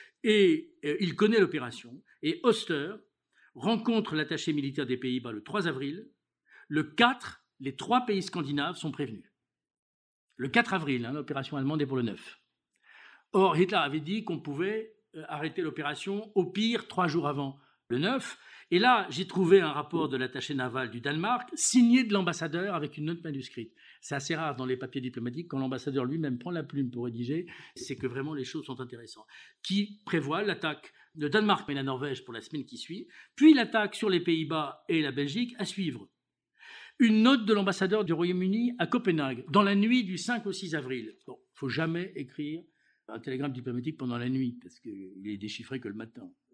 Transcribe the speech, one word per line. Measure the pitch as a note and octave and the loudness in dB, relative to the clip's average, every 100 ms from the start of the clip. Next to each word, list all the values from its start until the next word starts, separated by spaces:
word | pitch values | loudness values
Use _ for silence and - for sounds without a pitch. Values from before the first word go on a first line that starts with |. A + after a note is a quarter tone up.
| - _ | -20 _
et, | A3 G#3+ F#3+ D#3 - _ D3 | 4 6 6 4 0 _ -4
euh, | D3 | -2
il | F3+ D3+ | -2 2
connaît | G#3 A3+ | 4 6
l'opération. | F3+ D3+ B2 - A#2+ C#3 - _ | 4 2 -6 -10 -16 -20 -20 _
Et | D3+ E3+ | -4 2
Oster | B3 A3 - D#3 D3+ A3 _ _ _ _ _ C3 | 2 2 0 -4 -4 -10 _ _ _ _ _ -6
rencontre | D3+ A3+ A3+ A3+ G#3+ | 0 0 2 0 0
l'attaché | D#3 D3 D#3 - | -2 -2 -2 -2
militaire | D3 C#3 C#3 C3 | -2 -2 -4 -4
des | B2+ | -2
Pays-Bas | B2+ B2+ A#2+ | -2 -4 -6
le | G#2+ | -10
trois | - - E3+ | -6 -2 -2
avril. | C3 C#3 E3+ - _ _ _ _ - - | -2 -6 -8 -14 _ _ _ _ -20 -4
Le | D3+ | -2
quatre, | D3+ - A#3+ B3+ - - _ _ | -2 4 4 4 -8 -16 _ _
les | C3+ C3 | -10 -8
trois | - B3 A#3+ | 0 0 2
pays | G3 | -2
scandinaves | F3+ F3+ C#3 C#3+ D3 F3 | -2 -4 -4 -2 -4 -6
sont | D#3 | -8
prévenus. | B2+ C3+ G#2+ - _ _ _ _ _ _ _ _ _ _ - | -6 -8 -8 -18 _ _ _ _ _ _ _ _ _ _ -10
Le | C3+ | 0
quatre | A#3 A#3 F#3+ | 2 2 0
avril, | D3 B2+ A#2 | 0 -2 -2
hein, | |
l'opération | D3 C3+ C#3 C3 D3 | -6 -6 -6 -6 -4
allemande | C3+ D#3 | -2 0
est | C#3 | 0
pour | C3 | 0
le | |
neuf. | A#2 G2 - - _ _ _ _ _ - - - _ | -2 -4 -12 -20 _ _ _ _ _ -20 -20 -20 _
Or, | G3 F#3+ D#3 | 4 6 6
Hitler | F#3+ G3+ | 4 2
avait | D3+ D3+ | 0 -2
dit | D3 G#3+ | -2 -4
qu'on | A3 D#3+ | -4 -6
pouvait, | D3 C#3+ F#3+ A3 A3 _ _ D#3+ | -6 -4 -4 -4 -8 _ _ -18
euh, | D#3 | -12
arrêter | D3+ D#3 - | -8 -6 -4
l'opération | D#3+ D#3+ D3 D3 G3 G3+ G#3+ G3+ | -6 -4 -6 -6 -6 -6 -2 0
au | F3 | 0
pire | G3 A3+ A#3 - | 0 0 0 -4
trois | - F3 | 0 0
jours | D#3+ D3 | 2 0
avant | C#3 C#3 C#3 _ _ - | -2 -4 -8 _ _ -6
le | B2 | -2
neuf. | F3 C4 - - - - - | 0 -2 -4 -12 -20 -20 0
Et | F3 | 4
là, | B3 A#3+ F3 | 6 6 2
j'ai | C#3 F#3+ | -4 -4
trouvé | F3+ F3 F#3+ | 0 8 8
un | D#3+ | 8
rapport | C#3+ D3 E3 D#3 | 0 -4 -2 0
de | C3 | 0
l'attaché | B2+ C3+ - | -2 -4 -6
naval | C#3 B2+ B2 B2 | -4 -2 -2 -4
du | A#2 | -4
Danemark, | C#3 D3+ G3+ A#3+ B3 | -4 -2 0 -2 -4
signé | D#4 - B3+ A#3 B3+ | -2 2 6 8 8
de | A3+ | 6
l'ambassadeur | G3+ F3 E3 D#3+ E3 G3 F3 | 2 2 -2 -4 -2 -2 -2
avec | D3 D3+ | -4 -4
une | D3+ | -6
note | E3+ | -6
manuscrite. | E3+ C#3 B2+ - A2+ _ - - | -6 -8 -10 -12 -14 _ -20 -20
C'est | - | -8
assez | C#3 C#3 D#3+ | -6 -4 -2
rare | D#3+ B2+ | -2 -4
dans | B2+ | -2
les | B2+ | -4
papiers | B2+ C3+ | -4 -6
diplomatiques, | B2+ B2 A#2+ B2+ F3 | -6 -6 -6 -6 -6
quand | C3+ | -4
l'ambassadeur | C3 C3 - C3+ | -4 -4 -4 -2
lui-même | B2 D#3+ D3+ B2 | -2 -2 -2 -4
prend | F3+ | -4
la | E3+ | -6
plume | - C#3 B2+ | -4 -4 -4
pour | A#2+ B2 | -4 -6
rédiger, | A2+ A#2+ D#3+ F3 - - - | -6 -4 -4 -6 -14 -20 -16
c'est | - C3+ | -10 -6
que | C3+ | -6
vraiment | B2+ C#3+ | -6 -6
les | D3+ | -6
choses | B2+ D#3 - | -8 -8 -10
sont | B2 | -10
intéressantes. | B2+ A#2 A2+ - - - - _ | -12 -14 -18 -20 -20 -20 -20 _
Qui | - G3 G#3 - - | -4 -2 -2 -8 -4
prévoit | E3+ C#3+ E3 | -2 0 -2
l'attaque | G#3 E3 D#3+ C#3+ - - _ D#3+ | -2 -2 -4 -6 -12 -20 _ -6
de | D3 | 0
Danemark | G#3 G#3 F#3+ - | 2 4 2 0
et | |
la | C#3 | -4
Norvège | C3+ C3 C#3+ C3 - | -2 -4 -4 -6 -8
pour | |
la | A2+ | -14
semaine | - D#3 - | -10 -10 -10
qui | A#2+ | -12
suit, | - F#3 - - - - | -12 -14 -14 -20 -20 8
puis | D#4 | 10
l'attaque | C#4+ A#3 A3+ G#3 - | 10 6 2 0 0
sur | G#3+ | 2
les | F3 | 2
Pays-Bas | E3+ D#3+ D#3 E3 C#3+ - - | 2 0 0 -2 -4 -6 -2
et | E3 | 0
la | D3 | 0
Belgique | B2+ C#3+ F3 A#3+ - | -2 -2 -2 -4 -4
à | |
suivre. | G3 - F3 A#2+ G2 _ _ _ _ _ - - - - | -6 -4 -4 -6 -12 _ _ _ _ _ -20 -20 -16 2
Une | A#3 G#3+ | 6 8
note | A3+ C4+ G#3 | 8 6 6
de | |
l'ambassadeur | G#3 G3 F#3 F#3 G#3+ | 4 4 2 2 2
du | F#3 | 2
Royaume-Uni | E3 F3 F3+ F#3 G#3+ A#3+ A#3+ | 2 0 0 0 2 0 0
à | E3+ | 0
Copenhague, | B3 A3 E3 C3+ A#2+ - | 2 2 2 0 -4 2
dans | F#3+ | 4
la | G3+ G3+ | 6 4
nuit | A3 B3 | 4 4
du | G3 F3+ | 0 -4
cinq | - A#3+ G3+ | -4 -4 -4
au | |
six | F#3+ F#3 D#3 | -6 -6 -6
avril. | B2+ B2+ A2 - - | -4 -6 -8 -14 -18
Bon, | B2 _ | -20 _
faut | - C#3 | -8 -4
jamais | B2 D#3+ E3 F#3 F#3+ | 0 0 -2 -4 -8
écrire | C3+ - D3 D#3+ F3 _ _ _ - | -12 -10 -8 -10 -14 _ _ _ -16
un | A2+ | -12
télégramme | - C3 C#3+ | -8 -4 -4
diplomatique | B2+ A#2+ A#2+ B2+ D#3 | -6 -6 -6 -6 -6
pendant | B2+ A#2+ | -6 -4
la | B2 | -2
nuit, | C3 B2 A#2+ | 0 -2 -4
parce | - - | -14 -18
qu'il | A#2 G2 F#2+ F#2+ G2+ | -16 -14 -14 -14 -10
est | G2+ | -8
déchiffré | G#2 - A2+ C3 | -8 -10 -10 -10
que | A#2 | -8
le | G#2 | -10
matin. | A2+ A#2+ F2+ - _ | -12 -16 -20 -20 _